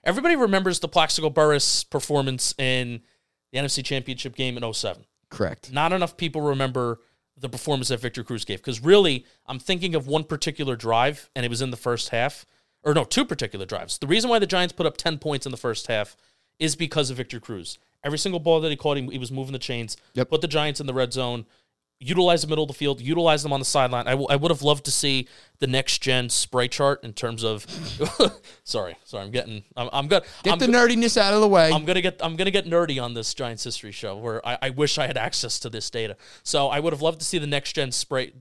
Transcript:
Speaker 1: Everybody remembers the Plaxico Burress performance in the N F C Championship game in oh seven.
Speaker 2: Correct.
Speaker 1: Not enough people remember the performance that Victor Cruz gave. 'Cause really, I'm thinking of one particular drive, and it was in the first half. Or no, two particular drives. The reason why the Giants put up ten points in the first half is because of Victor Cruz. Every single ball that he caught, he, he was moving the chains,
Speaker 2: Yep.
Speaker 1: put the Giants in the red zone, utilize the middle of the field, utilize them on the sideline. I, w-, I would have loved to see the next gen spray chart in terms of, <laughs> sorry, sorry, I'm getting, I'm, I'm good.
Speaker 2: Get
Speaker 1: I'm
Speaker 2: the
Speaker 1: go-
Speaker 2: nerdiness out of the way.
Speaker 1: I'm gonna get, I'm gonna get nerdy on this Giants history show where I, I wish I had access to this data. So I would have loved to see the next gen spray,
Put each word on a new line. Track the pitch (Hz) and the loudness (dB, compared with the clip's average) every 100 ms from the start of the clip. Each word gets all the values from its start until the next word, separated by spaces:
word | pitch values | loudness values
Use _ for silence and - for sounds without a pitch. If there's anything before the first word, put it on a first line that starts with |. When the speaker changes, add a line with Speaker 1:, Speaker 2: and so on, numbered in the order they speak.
Speaker 1:
Everybody | - 202 330 320 | -2 2 4 4
remembers | 220 196 185 175 | 4 4 2 0
the | 165 | 0
Plaxico | 180 156 - 156 | 2 2 2 0
Burress | 147 151 147 - - | 4 4 4 2 0
performance | - 143 - 147 135 127 - - | 0 -4 0 0 0 -2 -4 -2
in | 131 127 123 117 _ _ _ _ _ | 0 0 -2 -8 _ _ _ _ _
the | 131 | -6
N | 139 | -4
F | |
C | 143 | -4
Championship | 131 135 120 127 135 120 | -2 -4 -4 -8 -10 -4
game | 127 120 | -4 -4
in | |
oh | 117 | -6
seven. | 107 107 87 - _ _ | -4 -6 -8 -14 _ _
Speaker 2:
Correct. | - 92 - - | -4 -4 -4 -6
Speaker 1:
Not | 135 160 | 0 2
enough | 185 170 - | 2 -2 -2
people | 165 156 | -6 -2
remember | 147 135 131 127 120 113 _ _ _ _ | 0 0 0 0 -2 -4 _ _ _ _
the | 123 | -12
performance | 123 - 139 123 | -8 -2 -2 0
that | 120 | -2
Victor | 120 123 | -4 -8
Cruz | 110 117 - | -8 -6 -6
gave. | 95 | -8
'Cause | - 113 | -6 -4
really, | 143 202 180 127 - _ - | 6 6 6 2 -6 _ -14
I'm | 131 | -12
thinking | - 180 185 160 | -4 -2 0 -2
of | 135 | 0
one | 156 | -2
particular | 156 151 - 147 139 117 | -2 -4 -4 -4 -4 -4
drive, | 113 113 131 147 - 131 | 2 4 4 0 -10 -6
and | 120 | -4
it | |
was | 117 | -4
in | 131 | -4
the | 120 | -4
first | 123 117 - | -4 -2 -2
half. | 117 131 - - _ _ _ | -2 -2 -4 -20 _ _ _
Or | 151 | 0
no, | 151 | 2
two | 117 - 269 | 2 0 0
particular | 151 104 98 92 | -2 -6 -8 -8
drives. | 92 82 - | -8 -8 -8
The | 143 | 0
reason | 214 240 | 2 4
why | 226 | 2
the | 196 | 2
Giants | 185 180 | 0 0
put | - 160 | 0 -2
up | - | -2
ten | 165 156 | -4 -4
points | 156 139 139 | -4 -4 -4
in | |
the | 127 | -6
first | 123 110 - | -4 -4 -2
half | 110 104 - _ _ _ - | -2 -2 -8 _ _ _ -4
is | 156 143 | -2 -2
because | 160 156 131 | -4 -2 -2
of | 127 | -2
Victor | 123 120 | -8 -10
Cruz. | - 104 80 - _ _ | -10 -12 -10 -14 _ _
Every | 143 147 | -6 -2
single | 196 175 | -2 -2
ball | 156 160 | 4 4
that | 160 | 2
he | 147 | -2
caught, | 151 143 | -2 -2
he, | 127 | -4
he | 131 | -8
was | 120 | -8
moving | 135 131 | -8 -8
the | 135 | -8
chains, | - 120 110 - _ | -6 -6 -8 -12 _
Speaker 2:
Yep. | 123 123 | -4 0
Speaker 1:
put | 156 | 0
the | 170 | 0
Giants | 151 151 143 | 0 -2 -2
in | 139 | -4
the | |
red | 131 123 | -2 -2
zone, | 127 123 120 110 _ _ _ _ _ | -2 -4 -4 -10 _ _ _ _ _
utilize | 127 175 180 170 | -4 4 6 6
the | 151 | 2
middle | 156 | 0
of | 147 | -2
the | 135 | 0
field, | 143 127 | -2 -2
utilize | 123 170 165 151 | 0 2 4 4
them | 147 | 2
on | 139 | -2
the | 131 | 0
sideline. | 147 127 123 117 | 2 2 2 0
I, | |
w-, | 135 139 | 0 2
I | 143 | 2
would | 160 | 2
have | 139 | 2
loved | 143 147 - | 2 2 0
to | |
see | - 147 135 123 - - - | 0 0 0 -2 -12 -20 -6
the | 131 | 0
next | 131 - - | 0 0 -2
gen | 131 127 123 | 2 0 2
spray | - - 127 123 | -2 0 0 0
chart | - 139 143 | 2 2 2
in | 120 | -6
terms | 104 117 113 | -6 -6 -2
of, | 113 107 - - - - 151 - 233 - - | -2 -2 -8 -12 -10 -4 -4 0 -2 -2 -20
<laughs> | - | -20
sorry, | - 113 90 82 | -8 -6 -6 -10
sorry, | _ 110 101 | _ -12 -6
I'm | |
getting, | 123 113 107 - - | -6 -4 -10 -12 -8
I'm, | 120 | -4
I'm | 139 143 | -4 2
good. | 190 - - | 2 2 -6
Speaker 2:
Get | 190 | 0
Speaker 1:
I'm | 226 | 2
Speaker 2:
the | 254 | 4
Speaker 1:
go- | |
Speaker 2:
nerdiness | 240 240 233 233 226 | 6 6 6 4 4
out | 196 | 4
of | 208 | 4
the | 214 | 6
way. | 190 160 | 6 6
Speaker 1:
I'm | 151 151 | 4 2
gonna | 185 | 0
get, | 180 - | 0 -2
I'm | 165 165 | -6 -2
gonna | 190 | 0
get | 202 170 | 0 2
nerdy | 170 165 135 | 2 2 -2
on | 120 117 | -4 -6
this | 110 | -6
Giants | - 123 110 | -6 -6 -6
history | 123 - 107 | -8 -8 -10
show | 101 107 101 | -10 -10 -8
where | 117 113 - | -6 -6 -4
I, | 127 | -4
I | 135 | -4
wish | 131 143 - | 0 0 2
I | 131 | -2
had | 135 | -2
access | 120 - 120 - | -2 -4 -4 -4
to | 123 | -6
this | 113 - | -8 -8
data. | 120 110 98 - - | -6 -6 -8 -18 -16
So | - 147 139 | -2 0 2
I | 139 | 2
would | 160 | 0
have | 147 | 0
loved | 160 160 | 0 0
to | 160 | -4
see | 175 | -4
the | 147 | -2
next | 143 - | -2 -2
gen | - 135 | -4 -4
spray, | - - 135 127 131 | -2 -2 -4 -4 -10